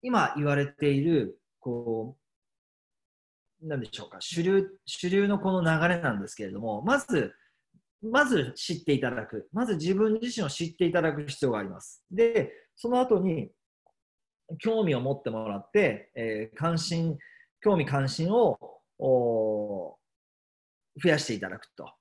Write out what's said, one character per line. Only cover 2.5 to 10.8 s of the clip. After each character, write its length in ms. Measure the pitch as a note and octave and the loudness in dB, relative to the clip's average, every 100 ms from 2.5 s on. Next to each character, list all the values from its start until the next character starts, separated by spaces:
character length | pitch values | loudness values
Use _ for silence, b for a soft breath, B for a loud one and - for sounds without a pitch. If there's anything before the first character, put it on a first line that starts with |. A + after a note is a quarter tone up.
| _ _ _ _ _ _ _ _ _ _ _ | _ _ _ _ _ _ _ _ _ _ _
う、 60 | D#3+ | -8
な 80 | C#3+ | -8
ん 60 | |
で 60 | A2+ | -8
し 80 | - | -12
ょ 60 | - | -14
う 40 | |
か、 80 | F#2+ | -14
主 220 | - E3+ | -10 -2
流、 260 | E3+ G3 F#3+ - - | 2 2 2 -8 -14
主 240 | - F3 | -6 0
流 180 | G3 G3+ | 2 2
の 120 | G3+ | 2
こ 120 | F#3+ | 0
の 100 | F#3 | 2
流 260 | E3+ D#3+ E3+ | 2 4 2
れ 120 | F3 | 2
な 140 | D#3+ | 0
ん 80 | G#2 | -2
で 60 | G2 | -6
す 80 | - | -10
け 100 | G2+ | -10
れ 60 | |
ど 80 | G2+ | -8
も、 220 | A2+ G#2 | -6 -4
ま 160 | D#3 C#4 | 0 0
ず、 340 | - F#3 G2+ b b b _ _ _ _ | 2 0 0 b b b _ _ _ _
ま 240 | G#3+ B3 C#4+ | -2 2 4
ず 280 | A3 B2 - | 2 0 -6
知 180 | - | -6
っ 40 | F3 - | -6 0
て 80 | |
い 80 | C#3 | 2
た 100 | B2 | 2
だ 120 | A#2 | -4
く。 260 | G#2+ A2 - | -8 -10 -8
ま 140 | F3+ A#3+ | -4 -2
ず 100 | F3+ | -2
自 200 | D#3+ F#3+ | 0 2
分 240 | A3 A3 | 2 2
自 180 | A#3+ A#3+ | -2 -4
身 60 | E3 | -4
を 40 | |
知 160 | - E3 | -4 -8
っ 100 | |
て 100 | - | 0